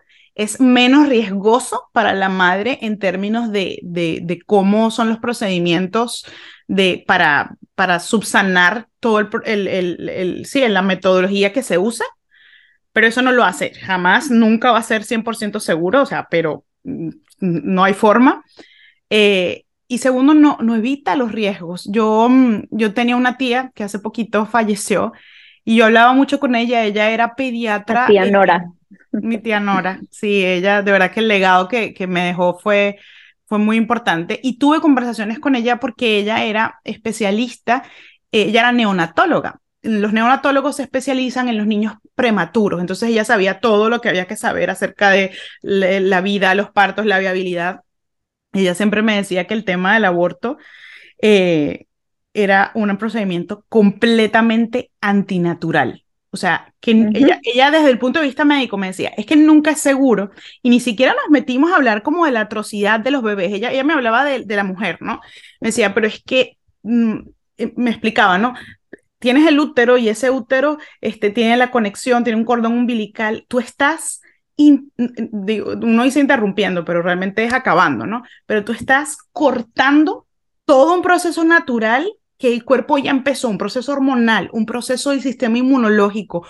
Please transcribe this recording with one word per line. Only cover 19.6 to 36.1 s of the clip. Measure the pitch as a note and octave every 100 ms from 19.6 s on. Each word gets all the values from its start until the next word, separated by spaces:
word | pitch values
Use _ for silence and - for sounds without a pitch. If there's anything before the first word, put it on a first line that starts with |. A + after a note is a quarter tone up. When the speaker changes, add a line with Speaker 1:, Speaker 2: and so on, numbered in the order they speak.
| _ _ -
Speaker 1:
y | A#3+
segundo, | C4 B3+ C4+ D4+
no, | D4 -
no | A3+ A#3
evita | A3+ C#4 - E4+
los | A#3+
riesgos. | G#3 G3+ G3 E3+ F3+ -
Yo, | G3+ A3 A3 A#3
mm, | C4 B3+ G#3 -
yo | G#3+ A3
tenía | G3 A#3+ B3
una | B3+ B3
tía | B3+ A#3+ C4
que | -
hace | G3+ G3+
poquito | A3+ A#3 A3 G#3 G#3+
falleció | A#3+ G#3+ G#3 - F#3+ G3+ - - - - _ -
y | A3+
yo | A3
hablaba | A3+ A#3+
mucho | C4 C#4 C#4
con | C#4 A#3+
ella, | A#3 A#3+
ella | G#3+ G#3 G#3+
era | A3+ A#3 A#3
pediatra, | C4 A#3 A#3 G#3 G3+ A#3
Speaker 2:
La | B3
tía | G3+ F#3+
Speaker 1:
eh, |
Speaker 2:
Nora. | G3 F#3+ F3 F3 - _ _ _
Speaker 1:
mi | A3 G#3 A3+
tía | A3+ G#3+
Nora, | G3+ F#3+ F3+ F#3+ -
sí, | - G#3+ G3+ F#3
ella, | F3+ F#3+ G#3
de | G3+
verdad | G3 F#3
que | A3
el | A3
legado | G3+ F#3+ F#3 F#3
que, | B3 G#3
que | - F#3
me | F3+
dejó | F3+ F3 F3+ F3
fue, | G#3 G3+ G3+ G3+ - - - _ -
fue | G#3+
muy | G#3 A3+
importante. | A3+ A#3 A3+ E3 E3+ G#3+
Y | C4 -
tuve | C#4+ D#4+
conversaciones | D#4+ B3+ A#3+ A3 G#3+ A3+
con | C#4+ C4
ella | A#3 A#3+
porque | C4 - A#3+